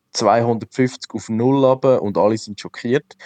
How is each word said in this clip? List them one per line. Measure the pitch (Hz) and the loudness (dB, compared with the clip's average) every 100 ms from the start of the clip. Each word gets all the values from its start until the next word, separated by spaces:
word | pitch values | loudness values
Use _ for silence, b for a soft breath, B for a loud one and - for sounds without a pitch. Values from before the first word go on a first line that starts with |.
| _ | _
zweihundertfünfzig | - 107 113 117 113 107 - 127 - - | -2 2 2 2 -2 -4 -2 -2 -2 -12
auf | 104 - | -10 -6
null | 113 127 139 | 0 2 4
runter | 131 131 139 123 | 2 2 2 2
und | 104 85 | 0 0
alle | 104 110 | 0 0
sind | - 104 | -6 -14
schockiert | - - 120 139 - - | -14 -8 -2 -2 -4 -20